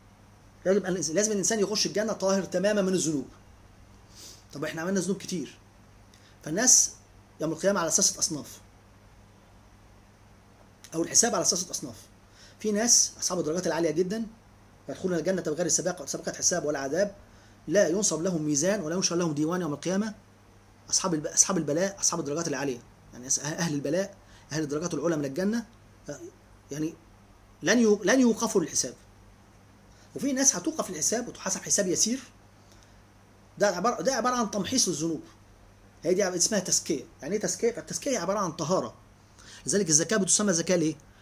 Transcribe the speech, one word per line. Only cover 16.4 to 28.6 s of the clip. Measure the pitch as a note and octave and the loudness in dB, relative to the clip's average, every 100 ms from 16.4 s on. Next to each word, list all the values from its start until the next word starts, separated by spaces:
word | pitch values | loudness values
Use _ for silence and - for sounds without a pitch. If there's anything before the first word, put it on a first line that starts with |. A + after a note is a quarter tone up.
| - E3+ D3 | 0 0 0
ولا | D3 | -2
عذاب، | C3+ D#3+ G3 - - - - - - | 0 0 0 -4 -20 -20 -20 -14 0
لا | F#3+ F3 | 4 4
ينصب | F#3 G3+ D#3+ | 2 0 0
لهم | F#3 E3+ | -2 -2
ميزان | D3+ C#3+ F3 G#3 | 0 0 0 0
ولا | D3+ F3+ | -2 -2
ينشر | - F3 | 0 0
لهم | E3+ | 0
ديوان | D3 D3+ F3+ | 0 0 -2
يوم | E3 | -2
القيامة. | C#3+ E3 F#3+ A3 G3+ - - - - - - - | -4 -2 -2 -2 -6 -18 -20 -20 -20 -20 -20 -4
أصحاب | - F#3+ | -2 0
الب-، | D#3 D3+ | -2 0
أصحاب | - - F#3+ | 2 2 2
البلاء، | D3 D3+ G3 - | 2 2 0 -2
أصحاب | - E3+ | -2 -2
الدرجات | C#3 D3+ E3+ | -4 -4 -2
العالية، | C3+ C#3 A#2 - - - | -2 -2 -4 -10 -20 -20
يعني | A#2+ B2+ | -12 -4
أس-، | - | -4
أهل | C#3+ E3+ E3+ | -2 -2 -2
البلاء، | C#3+ C#3 E3+ G3 - - - - | -2 0 -2 -2 -8 -20 -20 -8
أهل | D3+ | -6
الدرجات | D3+ D3 E3+ | -4 -4 -4
العلى | D#3 D#3+ D#3 | -2 -2 0
من | C#3+ | -2
الجنة، | C#3 G3 A#3 A3 - - - - | -2 0 -2 -4 -14 -20 -18 -16
آه، | C#3+ E4+ - - - - | -14 -16 -20 -20 -20 -12
يعني | C#3+ D#3 - - - - - - - | -6 -6 -8 -20 -20 -20 -20 -20 -2
لن | D3 A#3+ | 2 6
يو-، | A3 G#3 | 6 4
لن | F#3+ C4+ | 4 6
يوقفوا | A#3+ A3 A3 G3+ | 6 4 0 0